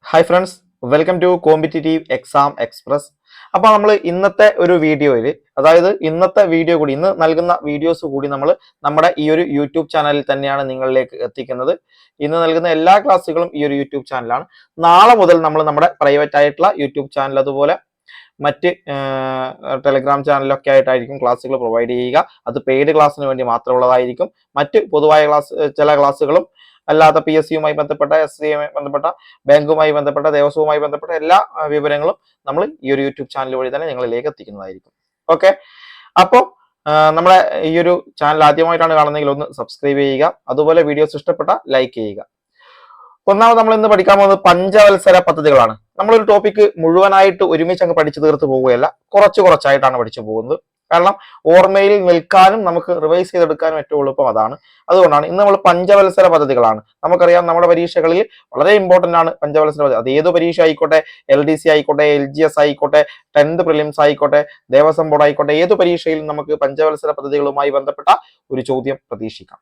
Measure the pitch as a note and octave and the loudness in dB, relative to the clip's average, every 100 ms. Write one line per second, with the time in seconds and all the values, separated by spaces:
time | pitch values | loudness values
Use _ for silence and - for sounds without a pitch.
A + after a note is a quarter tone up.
0 | - D#3+ E3+ F3 F#3 - _ _ B2 D3 | 0 0 2 0 -2 -12 _ _ -2 0
1 | D#3+ F#3 F3 F3+ D3+ D#3 D#3 E3 D#3 D#3+ | 0 0 0 0 2 0 0 -4 -4 -4
2 | D#3+ C3 - D3 C#3+ - A#2 - - C#3+ | -4 -8 -4 -2 -2 -2 -10 -10 -6 -6
3 | - _ _ - - - A3 G#3+ G#3 G#3+ | -8 _ _ -20 -8 0 2 2 2 0
4 | E3 F3 G3 F#3+ G#3+ G3+ F3 F3 D#3 D3+ | -2 -2 -4 2 2 2 0 0 0 0
5 | D3 B2 A#2 D#3+ _ - C#3+ E3+ F3+ G3 | 0 0 -2 -8 _ -2 4 4 2 -2
6 | D#3+ D#3+ F3+ F#3 G3 E3 E3 E3+ D3+ C3+ | -4 -2 0 2 0 0 0 -2 -2 -2
7 | F3+ F#3 D#3+ D#3+ F3 F3 D3 D3 D#3+ E3 | -4 -2 -2 0 -2 -4 -4 -6 -4 -4
8 | D#3 C#3 C#3+ C#3 C#3+ F#3 _ _ D3 D3+ | -6 -8 -8 -4 -2 -2 _ _ -4 0
9 | E3 F3+ D3+ D#3 F3 C#3+ C#3+ E3 D#3 D#3+ | 0 0 -2 -2 -2 -4 -4 -6 -4 -4
10 | D3 D3 C3+ C#3 C#3 C#3 C3+ C3 C3 C3 | -2 -4 -4 -6 -4 -6 -6 -6 -4 -2
11 | B2+ - A#2+ B2 B2 B2 C3 - _ _ | -4 -8 -12 -12 -12 -8 -6 -6 _ _
12 | _ _ D3 E3 E3 D#3+ E3+ D#3+ E3 G3+ | _ _ -6 -2 -2 -2 -2 0 4 2
13 | - F#3+ F3 D#3+ E3+ D3 D3 C#3 C#3 C#3+ | 4 0 0 -4 -4 -4 -4 -4 -6 -10
14 | B2+ C3+ A#2 B2+ D#3+ _ _ - D#3+ F3 | -10 -10 -6 -8 -8 _ _ -2 4 6
15 | A3 A#3+ F3+ F3 D#3+ D3+ D3+ D3 F3 - | 6 6 4 4 2 -2 -2 0 -2 0
16 | C#3+ D3 D3 D3 D3 D3 F#3 G#3 C#3+ C#3+ | 0 0 0 0 0 0 -2 -2 -8 -8
17 | C#3 - C#3 C3+ C3+ C3+ C#3+ F#3 _ _ | -10 -8 -4 -4 -4 -2 -2 -2 _ _
18 | _ - _ _ C#3+ C#3+ F3+ F3 - C#3 | _ -20 _ _ -6 -4 -6 -6 -12 -10
19 | C3+ C3+ C3 C3 C3 - C3+ C3 C#3 C3+ | -8 -8 -6 -6 -8 -10 -8 -4 -2 -2
20 | C3 C#3 C#3 C#3 C#3 C3+ - C3+ C3 B2+ | -2 -2 0 -2 -2 -4 0 0 2 -2
21 | A#2+ C#3 B2 A#2+ B2+ C3 A#2+ A#2 A#2+ B2 | -4 -6 -4 -4 -6 -6 -4 -4 -4 -4
22 | B2 C#3+ - _ - A#2+ - C3 C#3+ D3+ | -2 -2 -2 _ -10 -8 -2 0 2 2
23 | D3 D3 C#3 C3 B2+ A#2 - B2+ B2+ B2+ | 2 0 -6 -4 -4 -4 -2 -2 2 0
24 | B2+ B2 - _ _ C#3 C#3+ A3 G#3 D3+ | -2 -6 -10 _ _ -8 -2 -2 0 0
25 | D3+ D3+ D3 D3 C#3+ - D3+ - D3 D3 | 2 2 2 0 -4 -6 -4 0 0 2
26 | C#3+ C#3 C#3+ D#3+ - _ _ _ - D#3 | 0 0 -2 -2 -2 _ _ _ -4 2
27 | D#3+ D#3 D#3 D#3 D#3 D#3+ D3+ D3+ D3 D3 | 4 2 0 -2 -2 -4 -4 -4 -6 -4
28 | C#3+ D#3 D3+ - D3+ D3 D3 - C#3+ C#3+ | -2 0 -2 -6 -6 -4 -6 -10 -8 -6
29 | D#3 F#3 _ _ - D3 D3 D#3 D#3 D3 | -6 -8 _ _ 2 2 2 0 0 0
30 | C#3+ D3 D3+ D3 C#3+ D#3 D3+ D3+ D3 D3 | -2 -2 -2 0 -2 -2 -2 -2 -4 -8
31 | D#3+ E3 D#3 F#3 - - D3+ D3 D3 D3 | -8 -6 0 0 0 -8 -6 -4 -2 -2
32 | D#3 - _ _ C#3 C#3+ G3+ D#3 C3 C3+ | -4 -6 _ _ -8 -6 -6 -8 -4 -4
33 | C#3 C#3 C3+ C#3 C3 B2+ C3 C#3 D#3+ B2+ | -4 -8 -14 -10 -8 -6 -6 -6 -8 -8
34 | B2 A#2 D3 D3 G2+ G2+ F#2+ F#2+ _ _ | -6 -6 -6 -10 -20 -18 -18 -20 _ _
35 | _ _ - E3 F#3+ F#3+ _ _ - - | _ _ -4 0 2 0 _ _ -20 -20
36 | _ - F#3 A#3+ F#4 _ _ _ D3+ D3+ | _ 0 4 4 2 _ _ _ -2 2
37 | D#3 D#3+ F3 F#3 - - D#3+ D#3+ F3 F3 | 2 2 4 4 4 -4 -4 -2 0 -2
38 | - - D3 D#3 D3+ D3 E3 E3+ E3 D#3 | -4 -4 -2 2 2 2 0 0 0 2
39 | D3 D3 C#3+ C#3+ D3 - A2+ - C#3+ C#3 | 0 0 -4 -4 -8 -12 -16 -6 -4 0
40 | C#3 C3+ D#3 - - C3 D3+ D#3+ D3 D3 | -2 0 -2 -2 -8 -2 2 2 2 0
41 | D3+ D3 - F3 D#3 G#3+ - C3+ B2+ A#2+ | -4 -4 -6 -6 -4 -6 -2 -2 -2 -6
42 | A2 G2+ - _ _ _ _ _ _ - | -10 -10 -18 _ _ _ _ _ _ -20
43 | _ _ - G3 A3+ A#3 A3 A3 G#3+ G#3 | _ _ -2 2 4 4 2 2 2 2
44 | F#3 G3+ G3 G3 F#3+ F3 F#3+ G#3 G#3 G3 | 4 4 4 4 2 2 2 6 6 6
45 | - F3+ F3+ D#3 D3+ C3+ A#2 G#2+ _ - | 4 4 2 0 2 4 2 -2 _ -6
46 | G3+ A3+ G#3 G3+ G#3 G#3 G#3 - E3 E3+ | 0 2 4 2 2 2 0 2 0 2
47 | G3 G3 G3 F3+ F#3 E3 E3 F3+ F3+ E3 | 4 4 2 2 -2 -2 -2 -2 -2 0
48 | D3+ D3 D#3 D3 C#3+ C3 B2+ A#2+ D3+ - | -2 0 0 0 -2 -2 0 0 0 -6
49 | _ G3+ G3+ - F#3 D3+ C#3+ C#3 C3+ B2+ | _ 2 4 4 4 4 2 2 2 0
50 | A2+ - G#2+ A2 A2+ D#3+ _ _ _ E3+ | -8 -8 -10 -10 -6 -8 _ _ _ 0
51 | F3+ G3 - - - F3 F3+ G3 G3 G#3 | 0 -2 -14 -8 2 4 4 2 2 2
52 | F3+ E3+ D#3 G3 F#3 A3 F#3+ E3+ E3 F3 | 0 -6 0 4 4 4 -4 -6 -6 -4
53 | D#3 E3+ F#3 F3+ E3 D3+ D#3+ D#3+ C#3+ D3 | -2 -2 -2 -2 -2 0 -4 -6 -6 -4
54 | C#3 C3+ C3+ A2 A2 C#3 _ _ - G3+ | -4 -2 -2 0 -4 -6 _ _ 0 4
55 | F3+ D3 D#3 F3 G3+ G3 F#3+ F3 F#3 G3+ | 4 2 0 0 2 2 2 0 2 4
56 | F#3+ F3+ F#3 E3 D3 B2+ A#2 A2 _ _ | 4 4 2 4 0 0 0 -2 _ _
57 | D#3 F3+ F3 F3 F3 E3+ F3 E3+ E3+ F3 | -2 2 4 2 2 0 2 2 0 -2
58 | E3 F3 A3 _ _ B2+ D#3+ G#3 F#3 F3+ | 0 0 -2 _ _ -2 2 2 4 2
59 | F3 E3+ E3 - D3 D3+ D3+ D3 C#3+ A2+ | 4 0 0 -4 -4 0 0 0 -2 -2
60 | A#2+ C#3 D#3+ E3+ E3+ E3+ E3 D3+ D#3 D#3 | -2 0 0 0 -2 0 0 0 0 0
61 | - - - C#3 D3 D#3 - D3+ C#3+ C#3+ | -2 -18 0 0 2 -2 0 0 0 0
62 | D3+ D3 C#3 C#3+ D#3 D3+ D3 C#3+ D3 D3+ | 2 2 -2 -2 -2 2 0 0 0 0
63 | D3 - _ D3 D3 E3+ E3 D3+ D3+ D3 | 0 -6 _ 0 0 0 -2 -2 -2 -2
64 | D3 C#3+ D3 D3 D3 _ _ C3 D#3 D#3 | -2 0 0 0 -2 _ _ 2 2 0
65 | D#3 D3 D3 D3 D3 D3+ F3 G3+ F3+ E3+ | -2 0 0 0 -2 0 0 0 0 -2
66 | - D#3+ D3+ D3+ D3+ D3+ C#3 C#3 D#3 D3+ | -4 -6 -6 -10 -6 -4 -4 0 -2 -2
67 | D#3 D3 C#3 D3 C#3+ C#3 C#3+ C#3 C3+ - | -6 -6 -4 -2 -2 -2 -2 -2 -6 -10
68 | D3+ A3 _ _ _ C3 B2+ C3 B2+ C3+ | -2 -2 _ _ _ -10 -6 -6 -6 -12
69 | _ G#2+ A2 - F#2 - | _ -14 -14 -16 _ -20